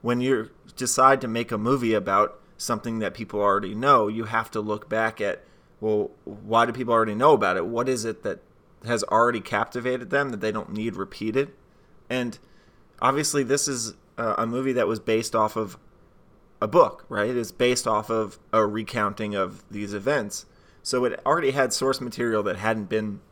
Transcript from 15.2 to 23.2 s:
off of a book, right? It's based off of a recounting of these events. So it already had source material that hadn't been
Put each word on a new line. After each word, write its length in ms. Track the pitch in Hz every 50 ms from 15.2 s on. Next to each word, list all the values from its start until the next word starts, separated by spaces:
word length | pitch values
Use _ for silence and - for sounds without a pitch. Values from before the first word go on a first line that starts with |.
| 113 - -
off 200 | 113 107 107 -
of 220 | 113 107 98 - - _ - _ _ - _ _ - _ _ _ _ _ _ _ _
a 60 | -
book, 360 | 104 - 175 156 - - - - -
right? 260 | - 104 104 117 127
It's 160 | 123 117 -
based 360 | - - 131 123 127 123 -
off 220 | 120 110 104 107 -
of 260 | 113 110 110 98 - - _ - -
a 120 | 110 107
recounting 680 | 104 104 110 110 - - 120 104 101 101 - 110 104 104
of 280 | 98 95 92 95 - - _
these 220 | 107 101 104 101 101
events. 520 | 101 98 131 151 139 110 101 - - - - _ _ _ _ _ - _
So 200 | - - 127 123
it 160 | 120 - - -
already 260 | 131 151 170 160 135
had 220 | 131 143 135 123 -
source 260 | - 131 135 135 135
material 440 | 131 120 - - 120 117 110 107 101
that 140 | 101 90
hadn't 280 | 92 101 110 113 110 104 92
been 300 | 110 110 107 107 101 101